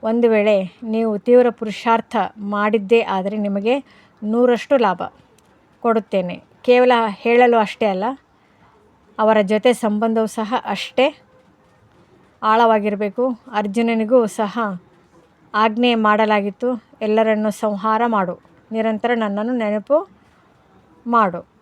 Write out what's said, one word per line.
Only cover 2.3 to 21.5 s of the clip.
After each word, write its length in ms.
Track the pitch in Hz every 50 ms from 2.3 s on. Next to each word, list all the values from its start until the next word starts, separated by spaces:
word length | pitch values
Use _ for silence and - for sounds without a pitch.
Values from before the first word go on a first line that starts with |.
| - 220
ಮಾಡಿದ್ದೇ 640 | 208 202 202 208 208 214 214 226 202 190 233 233
ಆದರೆ 360 | 226 - 196 190 185 196 208 214
ನಿಮಗೆ 420 | 208 202 196 202 196 220 247 285 262 _ _ _ _ _ _ _ -
ನೂರಷ್ಟು 540 | 214 220 233 247 247 240 226 - - 285 269
ಲಾಭ 260 | 240 202 185 180 - - _ _ _ _ _ _ _ _ _ _ _ _ _ _
ಕೊಡುತ್ತೇನೆ. 640 | - 240 226 220 202 _ - 196 180 175 175 - - _ _ _
ಕೇವಲ 300 | _ - 247 247 254 254 247 233 226 220
ಹೇಳಲು 500 | 196 - - 233 233 240 247 247 240 226
ಅಷ್ಟೇ 280 | 214 190 - _ 233
ಅಲ್ಲ, 180 | 214 190 185 196 233 277 269 _ _ _ _ _ _ _ _ _ _ _ _ _ _ _ _ _ _ _ -
ಅವರ 180 | 220 214 220 214
ಜೊತೆ 320 | 208 185 214 214 202 247 240
ಸಂಬಂಧವೂ 520 | - - 220 208 208 220 226 226 226 220
ಸಹ 280 | 208 - - 220 202 247 240 -
ಅಷ್ಟೇ 560 | - 208 185 - - - - 254 294 302 - _ _ _ _ _ _ _ _ _ _ _ _ _ _ _ _ _ _ _ _ _ _ _ _ -
ಆಳವಾಗಿರಬೇಕು. 920 | 220 220 226 233 226 220 214 202 214 202 196 208 208 196 - 240 262 247 220 _ -
ಅರ್ಜುನನಿಗೂ 760 | 247 208 214 208 196 233 233 226 233 220 220 214 247 254 233
ಸಹ 340 | 214 - - 220 202 180 247 233 208 190 175 - _ _ _ _ _ _ _ _ _ _ _ _ _ -
ಆಜ್ಞೆ 420 | 208 214 226 214 220 247 247 240
ಮಾಡಲಾಗಿತ್ತು, 880 | 226 214 214 208 214 220 214 214 208 196 208 190 _ - 240 254 220 _ _ - _
ಎಲ್ಲರನ್ನೂ 480 | - 214 214 220 220 220 220 214 214 214
ಸಂಹಾರ 520 | 202 - - 214 208 196 185 220 220 220 240
ಮಾಡು, 360 | 240 226 208 190 180 175 - _ _ _ _ _ _
ನಿರಂತರ 400 | 220 220 220 226 220 208 - 233 240
ನನ್ನನ್ನು 380 | 233 220 208 202 202 214 233 254
ನೆನಪು 560 | 247 220 208 208 214 202 _ 277 311 392 - _ _ _ _ _ _ _ _ _ _ _ _ _ _ _ _ _ _ _ 240
ಮಾಡು. 420 | 233 233 220 190 175 170 - _